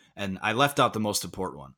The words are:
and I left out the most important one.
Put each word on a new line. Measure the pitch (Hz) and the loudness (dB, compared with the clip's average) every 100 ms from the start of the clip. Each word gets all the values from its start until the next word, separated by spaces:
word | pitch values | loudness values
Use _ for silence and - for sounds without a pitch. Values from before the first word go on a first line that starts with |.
| _ - | _ -8
and | 101 95 | -6 -2
I | 107 | 0
left | 113 143 143 | 4 4 4
out | 120 | 2
the | 110 | 2
most | 107 98 | -2 -2
important | 87 95 92 69 | -4 -6 -6 -6
one. | 69 | -16